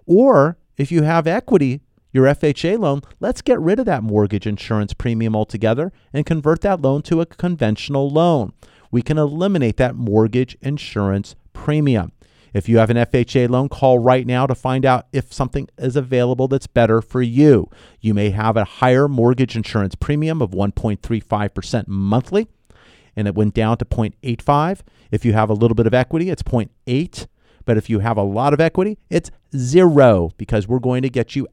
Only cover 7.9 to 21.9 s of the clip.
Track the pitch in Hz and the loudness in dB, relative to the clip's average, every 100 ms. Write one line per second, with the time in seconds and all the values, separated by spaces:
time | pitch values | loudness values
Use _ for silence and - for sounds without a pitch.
7.9 | 139 139 151 175 151 101 - _ _ - | -4 0 2 2 2 -2 -10 _ _ -6
8.9 | 120 - 156 147 151 196 185 117 - 123 | -4 -2 0 0 -2 -2 0 0 0 -2
9.9 | 123 113 107 113 123 127 - 135 147 - | -2 0 2 2 0 -2 -6 -8 -8 -8
10.9 | 107 98 98 - - _ - - 151 143 | -4 -2 -2 -6 -14 _ -10 -2 0 2
11.9 | 113 82 - _ _ _ 104 110 113 110 | 0 -2 -12 _ _ _ -4 2 4 4
12.9 | 120 117 127 110 131 123 127 139 - 131 | 2 0 0 0 0 2 0 -2 0 2
13.9 | 123 123 127 123 123 135 127 131 131 131 | 4 4 2 2 -2 -2 -2 -4 0 0
14.9 | 123 - 135 - - 131 143 127 - 131 | 0 -2 -8 -6 -6 -6 -6 -10 -8 -4
15.9 | 135 127 127 123 123 131 135 - 120 113 | -4 -2 0 0 0 -2 -2 -2 0 2
16.9 | 113 - 127 123 123 151 113 - - - | 2 0 -4 0 4 6 6 2 -10 -20
17.9 | _ 107 101 104 101 110 110 98 - 127 | _ -2 0 0 0 0 0 -2 0 2
18.9 | 127 143 127 117 127 127 113 - 110 98 | 4 2 2 2 2 -2 -4 -4 -2 -4
19.9 | - - 147 160 160 104 95 101 - 113 | -4 -4 -2 -2 -2 -4 -4 -4 -2 -4
20.9 | 98 - 113 - 104 104 - - 117 - | -4 -6 -6 -4 -4 -4 -8 -6 -6 -4